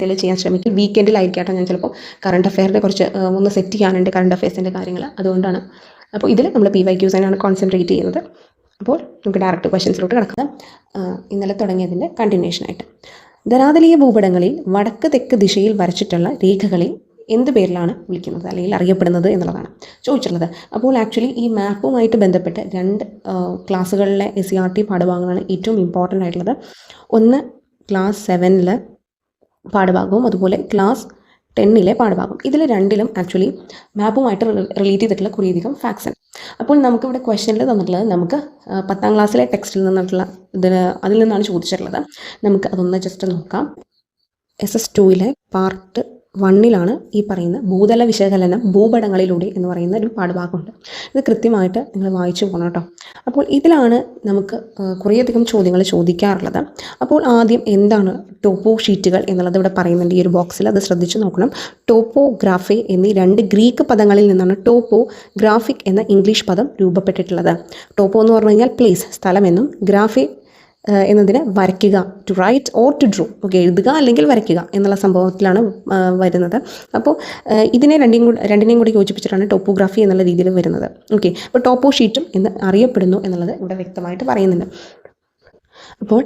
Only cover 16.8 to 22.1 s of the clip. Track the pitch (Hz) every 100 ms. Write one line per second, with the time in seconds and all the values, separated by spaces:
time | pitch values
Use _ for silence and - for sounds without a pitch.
16.8 | 190 - _ _ - 220 254 247 185 175
17.8 | 170 - - 180 180 170 185 185 180 -
18.8 | 180 185 175 175 185 196 170 170 - -
19.8 | - - - 269 - 175 170 - - 214
20.8 | 247 254 214 226 247 247 240 220 202 202
21.8 | - 254 226